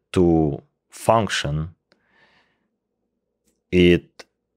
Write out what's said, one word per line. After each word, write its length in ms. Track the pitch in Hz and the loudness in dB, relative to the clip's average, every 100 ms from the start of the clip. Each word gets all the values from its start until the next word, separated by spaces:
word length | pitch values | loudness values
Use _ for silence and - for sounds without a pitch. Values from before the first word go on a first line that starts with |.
| _ | _
to 480 | 95 87 82 76 69 - _ _ | 0 2 2 0 -4 -14 _ _
function, 880 | - - 113 95 - 73 76 90 - _ _ _ _ _ _ _ _ _ _ _ _ _ _ _ _ _ _ _ | -6 0 0 0 -6 -6 -8 -10 -14 _ _ _ _ _ _ _ _ _ _ _ _ _ _ _ _ _ _ _
it 540 | 90 87 85 - - - _ _ | 2 2 2 -2 -20 -20 _ _